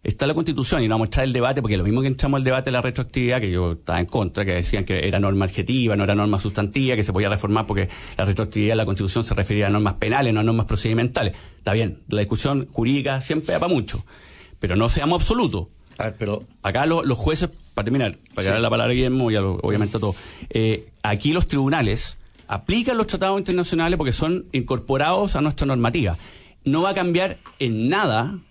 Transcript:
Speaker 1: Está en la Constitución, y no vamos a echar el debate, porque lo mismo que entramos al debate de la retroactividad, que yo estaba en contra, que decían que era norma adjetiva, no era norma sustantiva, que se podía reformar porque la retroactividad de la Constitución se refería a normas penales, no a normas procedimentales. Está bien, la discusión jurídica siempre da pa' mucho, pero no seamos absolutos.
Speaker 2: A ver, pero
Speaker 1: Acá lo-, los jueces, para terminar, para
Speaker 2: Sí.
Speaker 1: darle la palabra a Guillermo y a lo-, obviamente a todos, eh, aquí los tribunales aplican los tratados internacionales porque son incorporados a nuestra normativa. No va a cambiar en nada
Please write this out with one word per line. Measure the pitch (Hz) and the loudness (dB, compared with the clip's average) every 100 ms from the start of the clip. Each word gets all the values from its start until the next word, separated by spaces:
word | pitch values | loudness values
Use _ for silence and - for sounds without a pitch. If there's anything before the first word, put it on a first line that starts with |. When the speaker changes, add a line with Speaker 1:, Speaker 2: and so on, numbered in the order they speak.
Speaker 1:
Está | - - 143 | -4 -2 -2
en | |
la | |
Constitución, | 156 165 139 131 160 | 0 -2 -2 -2 0
y | 113 | 2
no | 110 | 2
vamos | 110 | 0
a | |
echar | - 131 | 0 0
el | |
debate, | 123 120 139 | 2 2 0
porque | 113 101 | 0 0
lo | |
mismo | 90 117 | 2 2
que | 135 | 0
entramos | 131 143 139 | 0 0 2
al | |
debate | 131 131 131 | 2 0 0
de | |
la | 123 | 0
retroactividad, | 123 123 113 - 123 127 | 0 -2 -4 0 0 0
que | 104 | 0
yo | 90 87 | 0 0
estaba | 82 - 85 | -2 -2 -2
en | 87 | 0
contra, | 127 98 - | 0 -2 -2
que | 98 | -2
decían | 90 87 104 | 0 0 -2
que | 92 92 82 | 0 -2 0
era | 95 | 0
norma | 98 98 95 | 2 2 0
adjetiva, | 92 90 131 120 101 | -2 -2 0 2 2
no | |
era | 98 101 | 2 2
norma | 104 98 | 2 0
sustantiva, | 101 98 101 135 131 120 | -2 -2 -2 0 0 0
que | |
se | 101 | 0
podía | 98 101 | 0 0
reformar | 101 101 107 107 | 0 0 0 0
porque | 101 95 - - - | -2 -2 -6 -10 -2
la | 98 | 0
retroactividad | 101 107 107 104 | 0 -2 0 2
de | 110 | 2
la | 104 | 0
Constitución | 98 98 104 | 0 0 0
se | 113 - | 0 -2
refería | 101 104 101 | 0 2 2
a | |
normas | 104 104 101 | 2 2 0
penales, | 107 135 127 | 0 2 2
no | 110 | 2
a | |
normas | 110 113 107 | 2 2 0
procedimentales. | 107 113 113 123 143 104 - - - | 0 0 0 0 0 -2 -4 -16 -8
Está | - | -2
bien, | 107 107 - - | 0 0 -4 -4
la | 104 | -2
discusión | 101 110 139 139 131 | 0 0 0 -2 -2
jurídica | - 117 139 135 135 | -2 0 2 0 -4
siempre | 131 156 151 | -2 -4 0
da | 160 | 0
pa' | 175 | 2
mucho, | 156 - - - - - - - - | 2 0 -8 -10 -18 -20 -20 -20 -6
pero | - 92 | 0 2
no | 117 | 2
seamos | 151 147 170 | 2 2 2
absolutos. | - 233 180 95 87 - - - | 2 2 0 -2 -8 -14 -20 -8
Speaker 2:
A | 110 | -6
ver, | 107 | -4
pero | 104 104 - - | -4 -4 -8 -8
Speaker 1:
Acá | 101 123 151 | -4 0 2
lo-, | 165 | 2
los | 139 120 | 0 0
jueces, | - 156 180 - - - | 0 0 -2 -6 -10 -6
para | 107 | -2
terminar, | 135 110 - - | 0 0 -4 -12
para | - | -4
Speaker 2:
Sí. | 95 | 0
Speaker 1:
darle | 107 | 2
la | 113 | 2
palabra | 117 113 | 2 2
a | 127 | 2
Guillermo | 127 131 120 | 2 2 2
y | 107 | 2
a | |
lo-, | 95 90 | 2 0
obviamente | - 104 101 107 | 0 0 0 0
a | |
todos, | 104 95 - - - | -2 -4 -10 -16 -4
eh, | 113 110 107 - - | 0 0 0 -6 -8
aquí | 107 104 143 | -2 0 0
los | 170 175 | 0 2
tribunales | 143 135 156 110 107 - - - - - | 2 2 2 0 -2 -6 -12 -20 -20 -10
aplican | 104 - 214 240 233 | -6 -2 0 2 0
los | 220 | 0
tratados | 180 190 196 | -2 0 0
internacionales | 190 180 175 165 165 175 | 0 -2 0 0 0 0
porque | 139 | 0
son | 117 156 180 - | 0 0 -2 -2
incorporados | 131 120 127 - 135 151 190 202 - | -4 -2 -4 -2 0 2 2 0 0
a | |
nuestra | 151 143 139 | 0 0 0
normativa. | 127 120 175 104 82 - - - - | 2 2 2 0 -2 -10 -20 -20 -6
No | 139 151 | 0 2
va | 190 | 2
a | |
cambiar | 196 180 170 190 185 - - | 2 2 2 0 -4 -16 -4
en | 127 110 120 | -2 0 0
nada | 190 185 110 135 196 - | 2 2 2 0 -6 -12